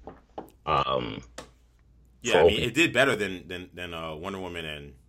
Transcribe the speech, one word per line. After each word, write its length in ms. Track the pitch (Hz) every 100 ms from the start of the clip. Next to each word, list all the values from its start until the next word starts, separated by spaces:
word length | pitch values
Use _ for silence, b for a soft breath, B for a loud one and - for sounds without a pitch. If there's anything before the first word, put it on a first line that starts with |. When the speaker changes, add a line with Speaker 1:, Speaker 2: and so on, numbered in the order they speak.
| - - _ - - _
Speaker 1:
Um, 580 | 76 71 67 64 57 53 - - - _ _ _ _ _ _ _
Speaker 2:
Yeah, 120 | 117
Speaker 1:
for 40 | 95
Speaker 2:
I 60 |
mean, 80 | 82
Speaker 1:
opening. 160 | 107 123
Speaker 2:
it 60 |
did 180 | 143 160
better 240 | 120 135 107
than, 320 | 98 90 87
than, 220 | 90 90
than, 200 | 87 87
uh, 200 | 82 82
Wonder 240 | 78 92 98
Woman 260 | 90 85
and 300 | 80 76 71 65